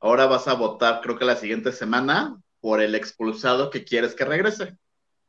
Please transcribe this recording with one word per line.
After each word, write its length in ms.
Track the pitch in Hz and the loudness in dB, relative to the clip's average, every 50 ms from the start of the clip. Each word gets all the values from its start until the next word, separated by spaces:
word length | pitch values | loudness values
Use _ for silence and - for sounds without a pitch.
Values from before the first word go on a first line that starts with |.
Ahora 260 | - 107 127 123 135 | 2 2 4 6 6
vas 220 | 135 135 123 - 143 | 4 4 2 2 0
a 60 | 131 | 0
votar, 460 | 120 113 107 107 - 120 117 117 - - | 0 0 -2 0 2 2 2 2 0 -2
creo 160 | 120 120 - | -6 -4 -2
que 60 | 127 | 0
la 120 | 123 123 | 0 0
siguiente 360 | 117 107 104 113 113 110 127 120 | 0 -2 -4 -6 -2 -2 -4 -4
semana, 640 | - 123 107 113 123 131 139 151 190 294 302 247 196 _ _ _ _ | -4 -4 -2 -2 -2 0 0 0 0 -2 -4 -8 -12 _ _ _ _
por 200 | - 110 110 107 | -2 0 2 2
el 140 | 107 107 107 | 2 2 0
expulsado 760 | 110 - - - _ 113 110 110 - - 131 127 127 139 139 | -2 -4 -6 -10 _ -6 -6 -6 -2 0 0 2 2 0 -2
que 140 | - 127 - | -4 -8 -6
quieres 300 | - 123 117 120 117 - | -2 0 0 0 0 -2
que 100 | - 135 | -2 -2
regrese. 520 | 131 151 165 190 214 208 - 190 175 - _ _ _ _ _ _ _ _ _ _ | -2 0 0 0 0 -2 -2 -8 -10 -12 _ _ _ _ _ _ _ _ _ _